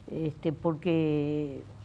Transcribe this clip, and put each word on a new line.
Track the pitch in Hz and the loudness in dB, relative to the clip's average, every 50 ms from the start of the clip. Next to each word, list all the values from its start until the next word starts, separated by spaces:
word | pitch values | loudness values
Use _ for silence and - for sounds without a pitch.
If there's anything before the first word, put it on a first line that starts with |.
| - - | -12 -8
este, | - 151 160 151 147 - - 165 147 | -4 -2 -2 -2 -2 -2 -2 -2 -2
porque | - - 170 160 156 - 185 165 165 160 156 151 147 147 147 151 151 147 143 135 131 - - - - | 0 0 0 0 2 2 2 4 4 4 4 4 2 2 0 0 -2 -2 -4 -6 -10 -12 -14 -16 -18